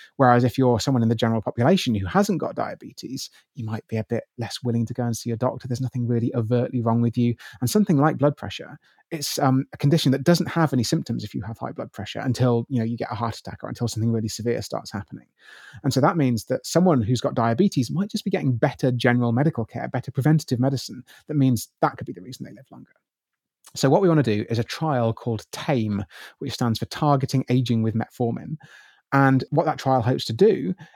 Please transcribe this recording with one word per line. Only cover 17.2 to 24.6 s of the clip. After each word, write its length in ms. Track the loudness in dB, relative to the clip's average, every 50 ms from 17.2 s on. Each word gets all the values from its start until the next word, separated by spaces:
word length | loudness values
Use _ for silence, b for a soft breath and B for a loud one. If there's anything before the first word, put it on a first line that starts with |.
| -2 -2 -2
diabetes 560 | 0 0 2 2 2 2 2 2 0 -2 -2
might 220 | -2 -4 -4 -4
just 120 | -6 -6 -4
be 60 | -4
getting 260 | -4 -2 0 0 0
better 360 | 2 0 -2 0 0 -2 0
general 400 | 0 2 2 2 2 2 2 0
medical 340 | 0 2 0 0 0 -2 -6
care, 220 | -8 -8 -10 -8 -6
better 240 | -6 -6 -6 -4
preventative 480 | -6 0 2 4 2 2 2 0 -2 0
medicine. 440 | 0 0 0 -2 -6 -10 -14 -16 -16 B B B B
That 120 | -4 0 2
means 320 | 4 4 2 2 -2 -8 _ _
that 160 | 0 0 0 -4
could 80 | -10
be 80 | -12 -12
the 80 | -14
reason 240 | -14 -16 -16 -14 -16
they 80 | -16 -16
live 160 | -20 -20 _
longer. 220 | -20 -20 -20 _ _ _ _ _ _ _ _ _ _ _ _ _ _ _ _ -18 -4
So 140 | 0 2 4
what 140 | 4 4 4
we 60 | 4
wanna 120 | 4 4
do 240 | 4 2 0 0 -2 -2
is 120 | -2
a 40 | -4